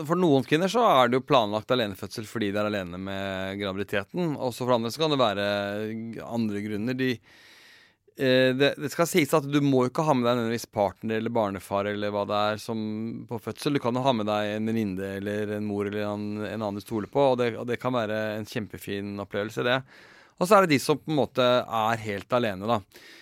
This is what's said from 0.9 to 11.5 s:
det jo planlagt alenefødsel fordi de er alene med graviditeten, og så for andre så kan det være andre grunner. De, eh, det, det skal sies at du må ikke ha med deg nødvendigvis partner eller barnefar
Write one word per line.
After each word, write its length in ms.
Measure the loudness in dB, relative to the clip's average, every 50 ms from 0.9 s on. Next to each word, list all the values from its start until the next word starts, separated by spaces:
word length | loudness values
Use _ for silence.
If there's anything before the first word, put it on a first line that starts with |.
| 6 6 6 4
det 80 | 4 0
jo 80 | 2
planlagt 460 | 4 4 4 4 2 0 -2 0 0 0
alenefødsel 480 | 0 0 -2 -4 -8 -10 -12 -10 -12 -10 -8
fordi 240 | -4 -2 -2 0 0
de 60 | 0
er 80 | 0 0
alene 320 | -2 -2 -4 -6 -8 -8
med 560 | -8 -6 -6 -6 -6 -6 -6 -6 -6 -6 -4 -4
graviditeten, 800 | -4 -4 -4 -4 -4 -2 -4 -4 -4 -4 -4 -4 -2 -2 -2
og 160 | -2 -4 -4 -4
så 80 | -2
for 140 | 0 2 2
andre 160 | 2 0 -2 -2
så 60 | -2
kan 80 | 0 0
det 80 | 2 4
være 280 | 2 2 2 0 0 0 0 0 -2 -2 -4 -4 -6 -6 -6 -8 -10 -10 -10 -12
andre 380 | -10 -6 -2 -2 -2 -2 -2 -4
grunner. 320 | -4 -4 -4 -4 -4 -2 -2
De, 140 | 0 0 0 -2 -4 _ -20 -20 -20 -20 -20 -20 -20 -20 -20 -20 -20 _ _ _ _ _ _ _
eh, 380 | 0 2 4 4 6 4 4 4
det, 140 | 4 4 2 2 0
det 120 | -6 -4
skal 160 | 0 0 0 2
sies 220 | 2 2 2 4 2
at 140 | 2 2 2
du 80 | 2 2 4
må 220 | 4 4 4 4 2
ikke 160 | 2 0 2
ha 80 | 2 2
med 80 | 2 4 2
deg 80 | 2 2
nødvendigvis 300 | 0 0 -2 -4 -6 -4
partner 480 | 0 0 0 0 0 _ -6 -4 -2 -2
eller 160 | -2 -2 0
barnefar 540 | 0 0 0